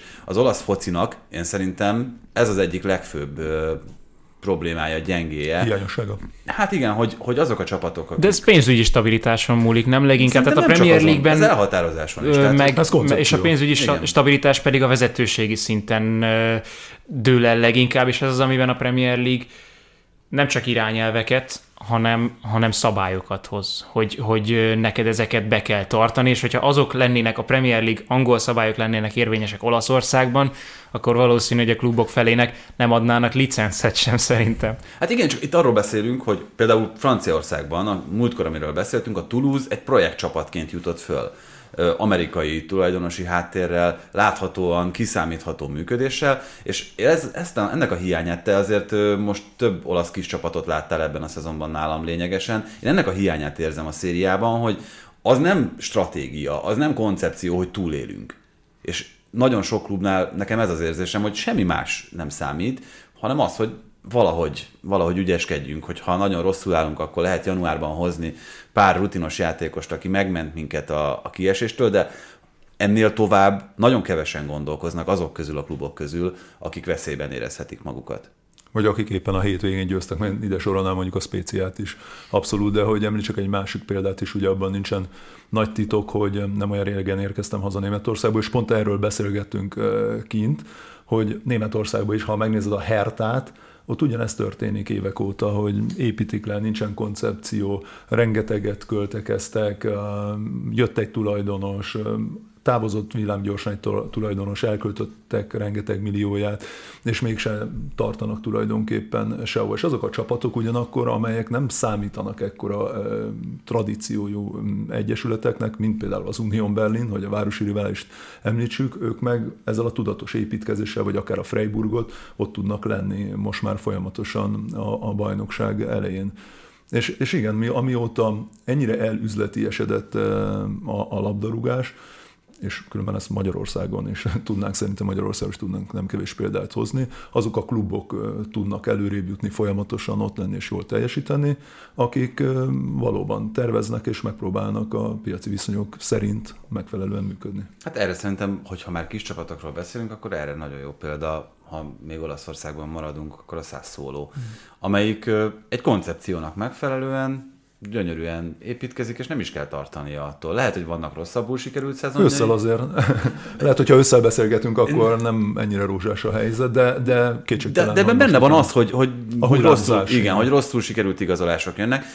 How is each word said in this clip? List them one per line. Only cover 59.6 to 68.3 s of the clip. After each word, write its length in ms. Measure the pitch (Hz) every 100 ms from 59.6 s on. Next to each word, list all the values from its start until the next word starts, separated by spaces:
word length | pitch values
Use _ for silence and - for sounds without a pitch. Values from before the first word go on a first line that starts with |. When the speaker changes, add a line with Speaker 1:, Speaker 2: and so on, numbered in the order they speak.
Speaker 1:
sok 220 | 92 107 -
klubnál 480 | 98 98 95 87 82
nekem 220 | 101 113
ez 100 | 104
az 100 | 80
érzésem, 420 | 82 82 92 104
hogy 140 | 104 -
semmi 280 | - 214
más 440 | 87 76 - - - 85
nem 140 | 76
számít, 520 | - 71 76 110 127 - - - _
hanem 200 | 110 143
az, 160 | 95 -
hogy 180 | 113 - - _ -
valahogy, 580 | 120 95 82 80 73 - _
valahogy 360 | - 98 85 90
ügyeskedjünk, 680 | 92 85 - 76 67 76
hogyha 320 | 78 87 - 90
nagyon 240 | 101 87
rosszul 340 | 92 95 95 82
állunk, 240 | 78 76
akkor 240 | 78 -
lehet 220 | 87 85 98
januárban 440 | 92 85 78 76 80
hozni 380 | 87 80 82